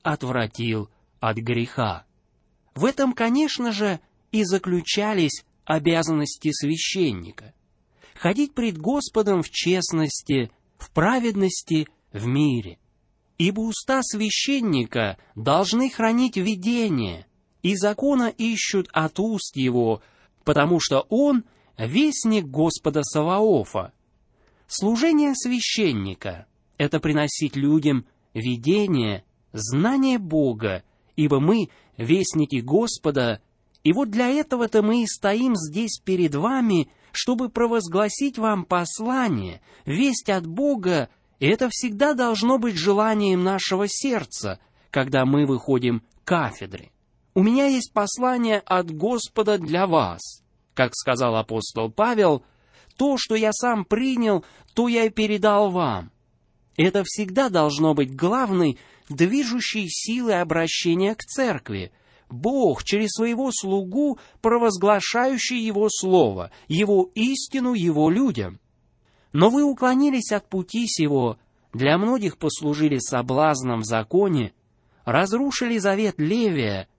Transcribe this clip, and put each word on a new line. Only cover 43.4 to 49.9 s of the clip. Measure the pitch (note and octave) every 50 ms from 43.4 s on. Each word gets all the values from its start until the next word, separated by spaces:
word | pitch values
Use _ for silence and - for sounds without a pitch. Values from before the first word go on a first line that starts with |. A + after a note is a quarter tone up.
нашего | F3+ F#3+ G3 F#3 - - F#3+ F#3 G3+ G3+
сердца, | - - - C#4 A#3+ G3 C#3 - - - A2 G2 F#2 - _ _ _ _ _ _
когда | - C#3 C3 C3+ C#3 C3+ B2+
мы | C3 C#3 D3 D3
выходим | C#3 C3 A#2 - - C3+ B2 B2 A#2+ A#2 A2+ - _ _ _
к | - -
кафедре. | F3+ E3 C#3+ G#2+ - - G2 F#2 G2 - - - _ _ _ _ _ _ _ _ - F#3
«У | F#3+
меня | A3 A#3+ C4+ C#4
есть | C#4 C4+ B3+ - -
послание | - G#3+ G#3 G3+ - B3 B3 B3+ B3+ B3 A#3 A3 G#3+ G3
от | - - F#3 F#3 F3+ E3
Господа | D#3 D3+ F3+ A3+ B3 A3+ - - - A3 G#3 G#3 G#3 F#3+
для | E3 D3 D#3+ F3 G3
вас». | F#3